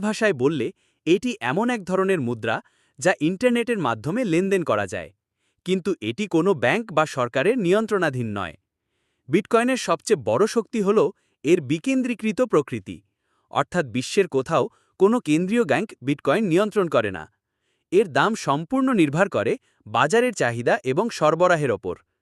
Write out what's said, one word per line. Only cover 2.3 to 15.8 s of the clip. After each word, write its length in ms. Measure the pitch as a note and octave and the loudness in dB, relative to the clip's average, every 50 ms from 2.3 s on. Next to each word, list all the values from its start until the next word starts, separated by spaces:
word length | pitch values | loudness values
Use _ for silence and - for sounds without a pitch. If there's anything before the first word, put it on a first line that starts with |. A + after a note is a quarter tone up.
| B2 A2 A2 A2+ A2 - - _ _ _ _ _ _ - | -4 -4 -4 -4 -4 -4 -6 _ _ _ _ _ _ -2
যা 120 | B2+ F3+ - - | 0 0 2 2
ইন্টারনেটের 580 | D3 E3 F#3+ F#3 B3+ B3 A#3+ A#3+ A3+ B3 A#3 G3+ | 0 -2 0 2 0 0 2 0 0 -2 -2 -2
মাধ্যমে 420 | D3 A#2+ A2+ G#2+ G#2+ D3 F#3+ B3+ B3+ | 0 -2 -2 -2 -4 -6 -4 -2 -2
লেনদেন 380 | F#3 D#3+ E3+ G3 G3 G3 F#3 D#3+ | 0 0 0 0 0 0 -2 0
করা 220 | - A2 G#2 G2+ | 0 0 0 -2
যায়। 240 | F#2+ G#2 F2+ D#2 - _ _ _ _ _ _ _ _ _ _ - | -4 -6 -10 -10 -12 _ _ _ _ _ _ _ _ _ _ -4
কিন্তু 260 | F3 F#3 F#3+ D#3 G3 E3+ - | -4 -2 -2 -2 -2 -4 -4
এটি 240 | G#2 A2 A#2+ - - | -4 -6 -4 -6 -4
কোনো 240 | F3+ - D#3+ E3+ G3+ F#3 | -2 0 0 2 2 0
ব্যাংক 300 | B2+ A#2+ B2 D#3+ A3+ A3+ A3 E3 | 2 2 0 0 0 -2 -2 -2
বা 100 | D#3 D#3 | -2 -2
সরকারের 500 | - - C3+ B2 A#2+ - C3 C#3+ G3+ C4+ | -2 -2 -4 -4 -2 -2 0 0 0 0
নিয়ন্ত্রণাধীন 680 | B3 F#3 E3+ F#3+ A3 A3+ G#3 G#3+ F#3+ F3 D3+ B2+ B2 A#2 A2 G2+ | 0 2 2 2 0 0 0 0 0 0 0 -2 -4 -6 -4 -4
নয়। 220 | G2+ F#2 D#2+ - _ _ _ _ _ _ _ _ _ _ _ _ _ _ - | -6 -6 -8 -10 _ _ _ _ _ _ _ _ _ _ _ _ _ _ -2
বিটকয়েনের 500 | C#3+ G#3 - - A#3 A3+ A#3+ B3+ C4 - | 0 0 0 2 2 2 2 2 -2 -2
সবচেয়ে 440 | - F#3+ E3+ D3+ - - G#3+ D3 G#2+ | -2 -2 -2 -2 0 -2 -2 0 0
বড় 180 | G#2+ A2 C#3+ G#3 | 0 2 2 2
শক্তি 320 | G#3+ - A3+ F#3+ - - A3 | 2 0 -2 -4 -2 -2 -2
হল 180 | F3+ G3 A3 G#3 C#3+ F3+ - _ _ _ _ _ - | 0 2 4 4 2 2 -2 _ _ _ _ _ 0
এর 140 | C#3+ F3 F3 | 2 2 2
বিকেন্দ্রীকৃত 800 | C#3 A#2 D#3 E3 - C4+ C4+ C4 B3 B3 A#3 - A3 A3 - - | 2 -2 -4 -2 -2 -2 0 0 0 -2 -4 -4 -2 -2 0 0
প্রকৃতি, 560 | B3+ A3 F#3+ D3+ C#3 - C3 G#2 F#2+ G#2 E2+ - _ _ _ _ _ _ _ _ _ - | 0 2 2 0 0 0 -6 -10 -10 -10 -14 -16 _ _ _ _ _ _ _ _ _ -6
অর্থাৎ 340 | - B2 - - - F3 D3+ | -4 -4 -2 -2 -2 -4 -4
বিশ্বের 440 | A#2+ G2+ B2+ - - - G3+ F#3 - | -2 -4 -6 -6 -2 0 0 0 2
কোথাও 360 | - C3 B2+ - D#3+ C3+ B2+ - _ _ _ _ _ - | 0 -2 -2 0 0 0 0 0 _ _ _ _ _ 2
কোনো 180 | F#3 G#3 A#3+ A#3+ | 4 4 4 2
কেন্দ্রীয় 440 | - D3+ D3+ E3 F#3 F#3 A3+ A#3+ A3 | 0 0 0 0 0 0 0 0 2
ব্যাংক 220 | C#3+ B2 D#3 | 2 0 0